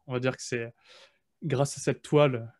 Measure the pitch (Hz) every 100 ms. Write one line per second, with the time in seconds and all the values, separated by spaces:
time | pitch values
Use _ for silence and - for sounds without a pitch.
0 | - 127 127 127 - 123 117 - _ -
1 | - _ _ - 156 131 143 - - 131
2 | - 147 147 120 113